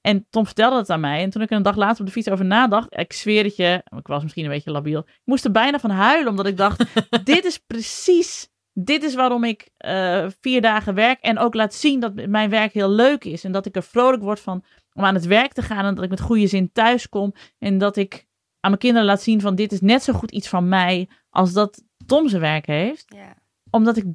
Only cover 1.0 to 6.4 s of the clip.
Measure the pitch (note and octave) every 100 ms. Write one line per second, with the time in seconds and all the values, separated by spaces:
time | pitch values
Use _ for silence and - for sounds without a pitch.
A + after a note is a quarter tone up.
1 | D3+ D3 F#3+ G3+ A3 G#3+ G3 G3+ G3+ A#3
2 | G3 A#3 G#3+ G3 F#3 G#3 B3+ G3+ A#3 -
3 | F3+ - G#3 G#3+ G#3 G3+ F3+ F3+ - -
4 | - D3 D#3 D#3+ D#3 C#3+ D3+ D3 D3+ D3+
5 | D#3 _ - C4 B3+ G#3 B3 C#4+ A#3 F#3+
6 | G#3 D#4 C#4 G3